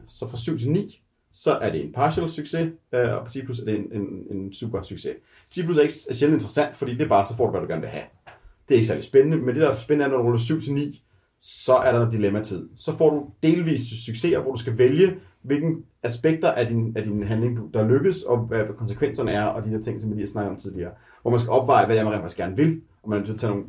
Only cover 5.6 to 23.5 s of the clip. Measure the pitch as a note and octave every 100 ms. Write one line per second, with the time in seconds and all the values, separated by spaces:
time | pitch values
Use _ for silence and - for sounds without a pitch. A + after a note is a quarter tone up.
5.6 | E3+ E3 D3 - - A#2+ D3 D3+ - -
6.6 | D3 - C3 A#2+ D3+ G2 G2+ A#2 A2+ F2+
7.6 | D#2+ E2 - D2 - _ - - - _
8.6 | _ B2+ A#2 D#2+ - C3+ C#3+ D#3 B2+ B2+
9.6 | D#3 A#2 - D3 C#3 C3+ A#2+ A#2 - D#3+
10.6 | C#3 C#3+ C#3+ - _ _ _ _ - -
11.6 | - B2+ B2+ A#2+ A#2 A2+ G2+ G#2 G#2+ F#2
12.6 | D#2 - - D#3 D#3 D3+ C#3+ - D#3+ F3
13.6 | D#3+ C3+ A2+ - - A2+ F3 D3+ B2+ B2+
14.6 | - A#2 B2+ D3 F#3 F#3 - _ B2 C#3+
15.6 | D#3+ D#3+ - _ A#2+ A#2 D#3 D#3+ E3 -
16.6 | A#2 A#2 A2+ A2 G#2+ G#2 G2+ A2+ A#2+ A#2
17.6 | G#2+ A#2 G#2+ C3+ F#3+ F3 - A#2+ A2+ A2+
18.6 | G#2 - A2 - C#3+ - A#2+ G#2 G#2+ -
19.6 | G#2+ A2 A#2 A2 G#2+ G#2 G2 A2 G2+ F#2
20.6 | G2 F#2 E2+ - _ - A#2 A#2 - B2+
21.6 | - A2+ G#2+ A2 G#2+ G#2 E2+ - F2+ F#2+
22.6 | D#3+ D#3+ - _ G#2+ G#2 G2+ G#2+ A2+